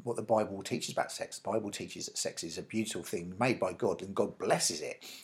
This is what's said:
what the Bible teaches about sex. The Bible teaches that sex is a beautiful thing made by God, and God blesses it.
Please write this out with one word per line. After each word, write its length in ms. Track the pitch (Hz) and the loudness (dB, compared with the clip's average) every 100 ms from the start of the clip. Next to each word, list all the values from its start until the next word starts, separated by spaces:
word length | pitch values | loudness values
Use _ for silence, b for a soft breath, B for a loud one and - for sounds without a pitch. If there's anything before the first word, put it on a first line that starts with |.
what 140 | 120 117 | -4 -2
the 60 | |
Bible 380 | 110 110 101 98 | 4 4 4 0
teaches 300 | 95 - - | -4 -2 0
about 200 | - - | 0 -2
sex. 260 | - - - | -4 -6 -4
The 120 | - | 0
Bible 200 | 110 101 | 0 0
teaches 360 | - 87 85 - | -4 -6 -6 -6
that 120 | - | -2
sex 240 | 92 - | -2 -2
is 160 | 85 85 | -6 -6
a 40 | |
beautiful 420 | - 107 110 92 | -2 -2 0 -4
thing 300 | 85 92 87 90 | -4 -4 -4 2
made 220 | 123 - | 4 4
by 120 | 92 | 2
God, 300 | 90 110 85 | 2 2 2
and 120 | 95 | 0
God 220 | 98 101 - | 0 0 0
blesses 420 | 101 156 - 78 | 2 4 4 0
it. 240 | - - B B | -4 -8 B B